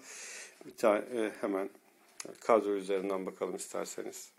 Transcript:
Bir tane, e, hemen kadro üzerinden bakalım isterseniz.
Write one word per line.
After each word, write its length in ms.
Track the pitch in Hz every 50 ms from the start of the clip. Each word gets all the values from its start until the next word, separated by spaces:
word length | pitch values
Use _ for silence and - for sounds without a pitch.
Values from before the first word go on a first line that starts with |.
| - - - - - - - - - - - - -
Bir 60 | -
tane, 280 | - - - 110 101 107
e, 320 | - - 127 117 110 104 - -
hemen 280 | - 104 98 95 98 98 - - - - _ _ - - - - - - - -
kadro 360 | - - 117 110 101 101 101
üzerinden 500 | 98 92 92 101 95 92 98 98 95 95
bakalım 300 | 92 92 - 98 90 92
isterseniz. 720 | 98 - - - 98 87 - - - - - - - - - -